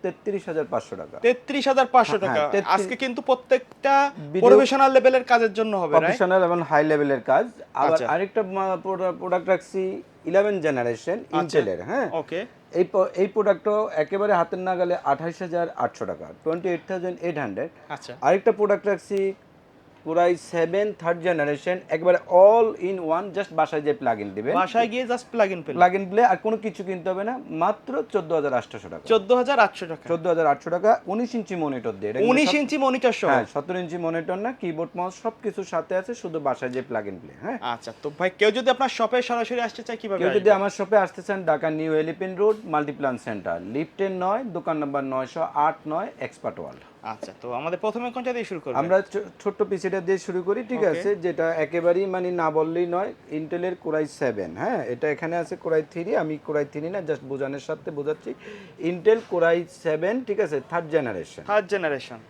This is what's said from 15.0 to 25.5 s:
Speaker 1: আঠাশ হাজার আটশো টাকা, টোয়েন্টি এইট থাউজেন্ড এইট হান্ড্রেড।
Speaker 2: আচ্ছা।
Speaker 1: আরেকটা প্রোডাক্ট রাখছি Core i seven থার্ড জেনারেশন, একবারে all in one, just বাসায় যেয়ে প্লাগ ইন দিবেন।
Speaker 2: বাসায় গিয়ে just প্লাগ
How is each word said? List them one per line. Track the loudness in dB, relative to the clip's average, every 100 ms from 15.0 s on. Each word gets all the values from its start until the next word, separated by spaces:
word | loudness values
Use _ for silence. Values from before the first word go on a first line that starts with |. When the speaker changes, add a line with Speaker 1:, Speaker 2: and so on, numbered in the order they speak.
| 0
Speaker 1:
আঠাশ | 0 -2 -8 -6
হাজার | -4 -4 -2
আটশো | -4 -4 -8
টাকা, | -8 -12 -8
টোয়েন্টি | -4 -2 -2
এইট | -4 -4
থাউজেন্ড | -6 -6 -6 -6
এইট | -4
হান্ড্রেড। | -6 -6 -8 -10 -14 -14
Speaker 2:
আচ্ছা। | -12 -2
Speaker 1:
আরেকটা | 2 4 4 2
প্রোডাক্ট | 2 2 0
রাখছি | -4 -4 -2 -2 -4 _ _ _ _ _ -16 -4
Core | 2 2
i | 2 -4
seven | -2 0 0 -2 -2
থার্ড | -2 -2 0
জেনারেশন, | 0 0 -2 -2 -4 -4 0
একবারে | 4 2 6 8
all | 10 8 4 0 -4
in | -4 -2 -2
one, | -2 -6
just | -4 -2
বাসায় | 0 0 -2
যেয়ে | 0
প্লাগ | 0 -2
ইন | -4 -6
দিবেন। | -2 0
Speaker 2:
বাসায় | 0 0 0
গিয়ে | -2 -4
just | -4 -4
প্লাগ | 0 0